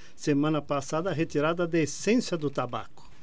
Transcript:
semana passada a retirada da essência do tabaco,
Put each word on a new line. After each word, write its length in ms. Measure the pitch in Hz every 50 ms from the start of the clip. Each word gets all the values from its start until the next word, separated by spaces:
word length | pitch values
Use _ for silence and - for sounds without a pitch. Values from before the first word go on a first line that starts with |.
| - - -
semana 480 | - - 160 147 139 147 156 156 147
passada 480 | 143 - 147 143 135 - 156 160 175 196
a 20 |
retirada 540 | 160 139 165 - - 147 147 160 170 170 175
da 120 | 170 165 170
essência 600 | 156 147 - - - 196 226 254 226 - 185 160
do 100 | 151 139
tabaco, 600 | 135 - 127 120 123 113 - - - - - - - -